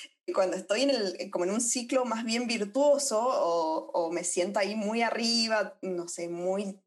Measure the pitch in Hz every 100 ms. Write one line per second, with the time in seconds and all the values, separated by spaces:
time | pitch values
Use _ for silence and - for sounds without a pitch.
0 | - _ - 180 190 180 - 214 277 254
1 | 196 175 196 180 175 214 - 254 240 262
2 | 247 226 226 226 247 226 202 262 294 277
3 | - 214 247 240 170 170 160 160 - -
4 | 165 170 180 - 180 208 196 214 202 226
5 | 226 - 226 233 226 220 190 - 190 175
6 | 175 - 170 175 180 196 202 196